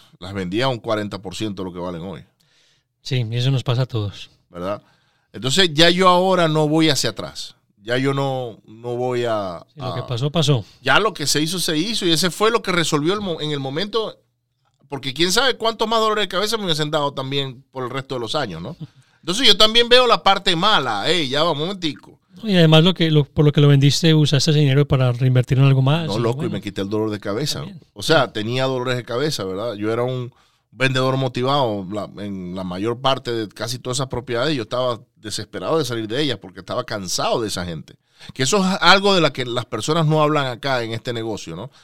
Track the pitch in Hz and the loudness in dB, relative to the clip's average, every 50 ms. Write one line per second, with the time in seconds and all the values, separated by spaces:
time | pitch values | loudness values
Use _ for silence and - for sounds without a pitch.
0 | - _ _ - 87 92 98 98 92 87 98 113 131 135 127 110 - 113 110 107 | -20 _ _ -16 -14 -10 -6 -6 -4 -2 -2 0 0 0 -2 -2 -4 -4 -2 -2
1 | 104 101 104 95 - 92 87 - 113 107 98 98 95 92 85 87 87 90 90 80 | -2 -4 -6 -8 -10 -10 -8 -6 -6 -6 -6 -6 -8 -8 -8 -8 -8 -6 -8 -8
2 | 82 - - - - _ _ _ _ _ _ _ _ _ _ _ _ _ _ _ | -10 -10 -12 -14 -16 _ _ _ _ _ _ _ _ _ _ _ _ _ _ _
3 | - - 135 123 117 110 117 123 123 135 139 123 - - 120 127 131 - - 110 | -8 -4 -4 -2 -2 -2 -4 -2 0 0 0 0 0 0 0 0 -2 -2 -2 -4
4 | 104 95 80 - - - _ _ _ _ 87 87 90 98 104 - - _ _ _ | -4 -6 -8 -12 -16 -20 _ _ _ _ -12 -8 -6 -6 -6 -8 -10 _ _ _
5 | _ _ _ _ _ _ - 107 101 135 135 190 196 175 147 151 170 170 180 180 | _ _ _ _ _ _ -12 -8 -6 -2 2 2 2 2 4 4 4 6 6 6
6 | 190 180 180 180 185 190 185 175 170 156 156 156 151 147 151 160 160 156 139 - | 4 6 6 4 4 4 2 2 2 2 2 2 2 2 4 4 4 2 2 2
7 | - 120 - - 87 71 - - - - - _ _ _ _ _ 101 110 123 131 | 0 -2 -4 -6 -10 -12 -12 -12 -14 -14 -16 _ _ _ _ _ -6 -4 -2 0
8 | 131 139 135 139 139 135 131 131 127 117 104 - _ - 107 113 117 120 120 120 | 0 0 0 -2 -2 -2 -4 -4 -6 -8 -12 -16 _ -20 -20 -12 -8 -6 -4 -4
9 | 127 127 123 120 120 117 110 104 98 92 85 80 - _ _ 147 95 92 85 - | -2 -2 -2 -2 -2 -2 -2 -2 -4 -6 -8 -10 -14 _ _ -10 -8 -8 -6 -6
10 | - - 123 113 135 151 - 170 143 139 143 117 90 - - _ - 131 135 170 | -6 -6 -4 -4 -4 -2 0 0 2 2 2 0 0 -6 -12 _ 2 4 4 4
11 | 208 220 160 - 147 131 - 151 156 160 190 180 160 185 160 151 180 226 226 - | 4 2 -2 -4 -2 -2 0 0 0 -2 -2 -4 -4 -2 -2 -2 -2 -2 -2 -2
12 | 208 170 165 151 175 175 - - 208 226 240 220 226 196 151 175 156 - 165 143 | 0 2 2 2 2 0 0 2 2 2 2 0 -2 -2 -2 -2 0 0 0 0
13 | 147 170 202 214 208 185 160 - 147 151 151 143 135 135 139 165 202 208 247 226 | 0 0 -2 -2 -2 -6 -6 -6 -6 -6 -4 -4 -6 -6 -6 -6 -6 -4 -4 -4
14 | 214 185 - _ _ _ _ _ _ _ _ _ _ _ _ _ _ - 143 135 | -4 -6 -8 _ _ _ _ _ _ _ _ _ _ _ _ _ _ -12 -10 -10
15 | 113 135 123 151 170 185 180 233 269 262 214 - 196 226 220 208 226 214 226 226 | -8 -6 -2 0 0 2 2 2 2 0 0 0 -2 -2 -2 -2 -2 0 0 0
16 | 220 220 214 214 202 185 190 180 208 214 233 220 202 180 156 147 151 151 156 151 | 2 0 0 0 -2 -2 -2 -4 -2 -2 -4 -2 -2 -2 -2 -2 -2 -2 -2 -2
17 | 147 143 139 135 131 131 139 143 139 135 120 131 - _ - 131 127 117 127 135 | -2 -2 -4 -6 -6 -6 -4 -4 -4 -6 -8 -16 -20 _ -10 -8 -8 -6 -6 -8
18 | 131 - 135 123 117 110 139 156 135 104 82 80 87 123 170 - 156 - _ _ | -8 -8 -8 -6 -6 -4 -4 -4 -4 -4 -6 -8 -10 -12 -12 -14 -16 -18 _ _
19 | _ _ _ _ - - 180 233 269 220 202 196 220 214 220 233 240 233 247 254 | _ _ _ _ -8 -6 -2 2 4 4 6 6 6 4 6 4 4 6 6 6
20 | 254 240 214 175 - 196 196 190 185 196 175 160 185 220 208 170 139 120 107 101 | 6 6 4 4 4 4 2 2 2 0 0 2 2 2 2 2 2 0 -2 -2
21 | 107 143 175 180 147 123 131 147 160 175 151 139 156 180 208 185 170 151 127 - | 0 0 0 0 0 -2 0 0 0 0 0 -2 -4 -6 -6 -6 -6 -6 -6 -8
22 | - - - _ _ _ - - - 220 196 180 165 156 160 156 160 190 180 - | -12 -20 -20 _ _ _ -18 -10 -4 0 4 6 6 8 8 8 8 6 4 2
23 | 170 160 156 147 135 - - - 147 147 - 156 143 143 143 135 135 143 - - | 2 2 4 4 2 2 2 2 4 4 6 6 6 6 6 6 6 4 4 4
24 | - 160 156 156 151 143 147 135 - 165 147 151 151 139 131 143 147 - 147 131 | 4 4 6 6 4 4 2 2 2 4 4 4 4 4 4 4 2 2 2 2
25 | 131 123 120 120 127 127 127 127 120 - 139 127 139 139 135 131 131 139 151 170 | 2 2 2 2 2 2 4 4 2 2 4 4 6 6 6 4 4 4 2 0
26 | 113 101 98 113 117 113 - 139 139 113 107 98 92 101 95 104 98 98 110 107 | 0 -2 -2 0 0 0 -2 -2 -4 -4 -4 -6 -8 -8 -6 -6 -4 -2 -2 -2
27 | 110 107 104 101 - 104 98 117 156 - - 76 73 202 196 - - _ _ 104 | -2 -2 -4 -6 -6 -6 -4 -4 -4 -4 -4 -6 -8 -12 -14 -16 -20 _ _ -6
28 | 101 - 160 151 127 107 - 110 107 113 123 131 131 131 131 127 123 127 123 123 | 0 2 2 2 2 0 -2 -6 -6 -4 -2 -2 -2 -2 -2 -2 -2 -4 -4 -4
29 | 113 - 117 120 143 156 143 - 98 95 92 98 110 120 107 104 104 107 113 120 | -4 -6 -4 -4 -2 -2 -4 -4 -6 -6 -6 -6 -6 -6 -6 -4 -4 -2 -2 -2
30 | 120 127 127 127 123 120 - _ _ _ _ _ _ _ _ 104 131 131 127 131 | -2 -2 -4 -6 -8 -10 -12 _ _ _ _ _ _ _ _ -2 -2 0 0 0
31 | 131 131 131 135 131 127 120 123 123 131 143 147 131 113 104 101 95 90 104 104 | 0 0 0 0 -2 -2 -2 -2 -2 0 0 2 0 0 -2 -4 -6 -6 -8 -8
32 | 92 - - 87 101 101 98 95 90 87 90 95 92 90 90 92 104 117 120 123 | -8 -10 -10 -10 -10 -10 -8 -8 -8 -8 -8 -8 -8 -6 -6 -4 -4 -4 -4 -2
33 | 135 139 135 127 - 123 120 113 110 95 - - 107 113 127 117 - 127 123 135 | -2 -2 -2 -2 -2 -4 -4 -4 -4 -6 -8 -10 -8 -8 -8 -8 -6 -6 -4 -4
34 | 135 127 - 120 117 - 120 117 127 160 156 127 104 - 123 123 127 123 117 101 | -4 -6 -6 -8 -6 -4 -4 -2 -2 -2 -2 -2 -4 -4 -4 -2 -2 -2 -4 -6
35 | - _ _ _ 107 104 98 - 104 - - 92 90 113 156 160 143 123 120 113 | -8 _ _ _ -12 -10 -8 -8 -8 -10 -10 -8 -4 -2 0 0 0 -2 -4 -6
36 | 110 104 110 139 160 139 113 - - 95 90 95 90 - 117 123 120 - 117 104 | -6 -4 -2 -2 -2 -2 -2 -6 -8 -16 -16 -14 -10 -8 -6 -6 -6 -4 -6 -8
37 | 95 87 - - 139 220 220 131 113 98 - 95 90 87 82 76 - - - _ | -6 -4 -4 -2 -2 -2 -2 -2 -2 -2 -4 -6 -6 -6 -8 -10 -12 -14 -20 _
38 | _ _ _ - - - - - 131 131 208 202 185 185 196 165 156 170 190 202 | _ _ _ -20 -20 -12 -6 -2 0 2 2 2 2 2 0 2 6 6 6 6
39 | 196 202 196 180 156 143 131 135 127 123 117 123 117 - - 107 107 151 156 170 | 6 4 4 4 2 0 0 -2 -6 -6 -4 -6 -6 -6 -6 -6 -2 -2 0 2
40 | 160 151 156 156 151 147 151 147 139 127 120 - - 139 131 123 117 110 113 107 | 2 2 2 2 2 2 2 0 -2 -4 -6 -6 -4 -2 -2 -2 -2 -4 -6 -8
41 | - 127 120 113 113 113 104 98 - 85 80 82 113 135 _ _ | -6 -6 -6 -6 -6 -6 -6 -8 -10 -12 -12 -12 -12 -14 _ _